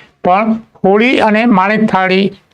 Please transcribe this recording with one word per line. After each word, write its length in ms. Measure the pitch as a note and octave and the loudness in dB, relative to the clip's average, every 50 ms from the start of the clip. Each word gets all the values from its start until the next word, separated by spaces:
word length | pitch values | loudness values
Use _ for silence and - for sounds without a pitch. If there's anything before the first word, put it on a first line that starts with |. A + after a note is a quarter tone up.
| - _ _ _ - | -20 _ _ _ -2
પણ 300 | F3 F3+ G3 A3+ A3 A3 A3+ - _ _ - - | 0 0 0 0 -2 -4 -6 -8 _ _ -4 -2
હોળી 360 | F#3+ G3 G#3+ A#3 B3+ C#4 - | 0 2 2 2 0 0 0
અને 260 | A3 A3 G#3 G#3+ A#3 | 0 0 0 0 0
માણેકતાળી 840 | A#3+ G#3 F#3 F#3 G3+ A3 A3 A3 G#3+ - F#3+ F#3+ F#3 F#3 F#3+ G3 F#3+ F#3+ - _ _ | 2 2 0 0 0 0 -2 -2 0 0 -2 0 0 0 0 -2 -2 -6 -10 _ _